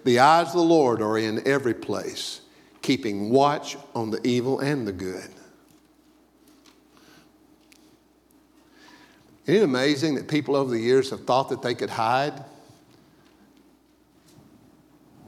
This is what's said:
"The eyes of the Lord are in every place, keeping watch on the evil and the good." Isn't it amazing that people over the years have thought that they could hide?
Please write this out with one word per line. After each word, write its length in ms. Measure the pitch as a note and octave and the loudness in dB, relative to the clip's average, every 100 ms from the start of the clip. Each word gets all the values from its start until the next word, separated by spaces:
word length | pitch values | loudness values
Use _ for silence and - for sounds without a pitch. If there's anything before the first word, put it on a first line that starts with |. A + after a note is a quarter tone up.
"The 160 | C3 A#2+ | 2 6
eyes 280 | C#3 E3 E3 | 6 6 2
of 60 | F3 | 0
the 40 | |
Lord 380 | E3 E3 C3 A2 | 4 6 4 2
are 160 | G#2+ A2 | 0 0
in 300 | A2 A2 C3 | -2 -2 0
every 260 | C#3 B2+ | 0 0
place, 680 | A2 - G2 F2+ - - - - _ _ - | -4 -4 -6 -6 -10 -12 -12 -20 _ _ -12
keeping 480 | - C3 A#2 G2+ G#2 | -2 -2 -2 -4 0
watch 480 | C3 C#3+ D3+ - - - | 2 2 0 -8 -14 -12
on 180 | A#2 A2 | -8 -4
the 140 | G#2+ B2+ | -2 0
evil 340 | B2 A#2+ C3+ | 0 0 -2
and 280 | C#3 D3 G#2+ | -2 -4 -4
the 40 | |
good." 380 | F#2 F#2 F#2 - - - _ _ _ _ _ _ _ _ _ _ _ _ _ _ _ _ - _ _ _ _ _ _ _ _ _ _ _ _ _ _ _ _ - - - _ _ _ - | -8 -8 -10 -14 -20 -20 _ _ _ _ _ _ _ _ _ _ _ _ _ _ _ _ -20 _ _ _ _ _ _ _ _ _ _ _ _ _ _ _ _ -20 -20 -20 _ _ _ 0
Isn't 160 | F#3+ | 2
it 20 | |
amazing 520 | F#3 B2+ C#3 C#3 D#3 C3 | 4 2 0 0 0 -2
that 120 | G2 | -2
people 280 | D3 C#3 C#3 | -4 0 -2
over 160 | C3+ | 0
the 80 | A#2 | -2
years 300 | A#2 C3 C3 | 2 2 2
have 140 | G#2 - | -6 0
thought 240 | B2+ C3+ | 0 0
that 120 | C3+ | -4
they 120 | B2 | -6
could 160 | A#2+ G#2 | -4 -6
hide? 540 | - A2+ B2+ D3 - - - - - _ _ _ _ _ _ _ _ _ _ _ _ _ _ _ - - _ _ _ _ _ _ - | -4 -2 0 -2 -6 -18 -20 -20 -20 _ _ _ _ _ _ _ _ _ _ _ _ _ _ _ -20 -20 _ _ _ _ _ _ -20